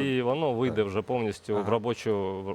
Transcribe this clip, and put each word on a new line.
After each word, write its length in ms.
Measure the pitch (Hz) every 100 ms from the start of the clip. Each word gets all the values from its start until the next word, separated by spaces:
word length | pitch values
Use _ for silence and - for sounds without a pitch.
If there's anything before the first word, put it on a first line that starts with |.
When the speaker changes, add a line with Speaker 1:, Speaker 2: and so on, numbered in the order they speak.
Speaker 1:
і 200 | 139 127
воно 320 | 123 143 156
вийде 220 | 117 127 107
Speaker 2:
Так. 80 | 101
Speaker 1:
вже 160 | 95
повністю 540 | 104 127 110 98 - 104
в 20 |
Speaker 2:
Ага. 120 | 101
Speaker 1:
робочу, 720 | 113 113 113 113 101 95 95 95